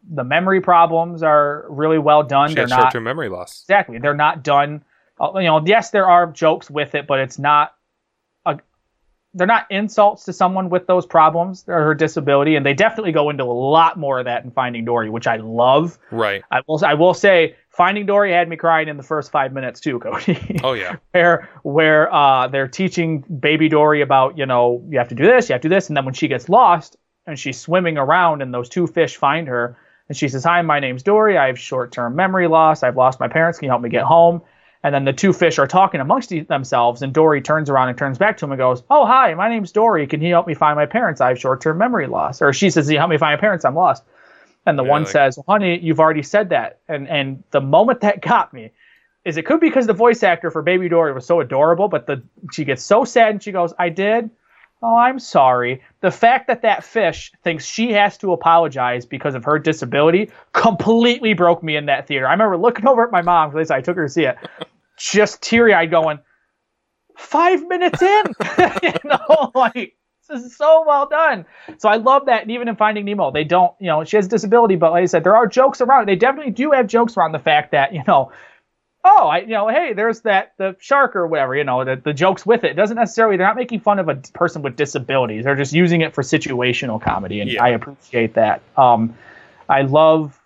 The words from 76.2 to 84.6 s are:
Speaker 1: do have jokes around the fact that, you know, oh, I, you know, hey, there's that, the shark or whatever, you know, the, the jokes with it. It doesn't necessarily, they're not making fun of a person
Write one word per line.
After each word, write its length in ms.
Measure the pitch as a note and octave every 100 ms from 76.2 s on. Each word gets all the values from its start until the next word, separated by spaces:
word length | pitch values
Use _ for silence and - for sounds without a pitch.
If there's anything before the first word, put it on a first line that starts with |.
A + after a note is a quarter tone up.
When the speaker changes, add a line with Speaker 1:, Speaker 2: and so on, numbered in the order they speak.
| A#3+ C#4 C#4+
Speaker 1:
do 180 | F#3+ D4
have 140 | C4+ G#3+
jokes 300 | A#3 A#3 G3+
around 160 | E3
the 60 | D#3+
fact 320 | - D3+ D3
that, 200 | D3 C#3
you 100 | E3+ C3+
know, 240 | D#3 B2+ - - _ _ _ _ _
oh, 240 | F#4 G#4+ D#3+
I, 100 | E3+
you 80 | A3
know, 200 | A3 G#3+
hey, 240 | C4+ E4
there's 280 | G3+ A3+ A3+
that, 300 | A3 F#3+ F#3+ _
the 180 | F#3+ F#3
shark 380 | - C#4 C4+ G3+
or 100 | E3+
whatever, 280 | D#3 C3+ C3+
you 80 |
know, 200 | C#3 B2+
the, 120 | C3 C3
the 160 | D3+
jokes 320 | C#3 F#3 F#3+ F#3+
with 180 | A#3
it. 60 | D#3+
It 40 |
doesn't 220 | D3 G#3 A3+
necessarily, 400 | A3 - A3+ F#3+
they're 100 | F#3+
not 100 | A3
making 240 | B3 A3+
fun 180 | - G3+
of 100 | E3
a 60 |
person 480 | C#3 - - - E3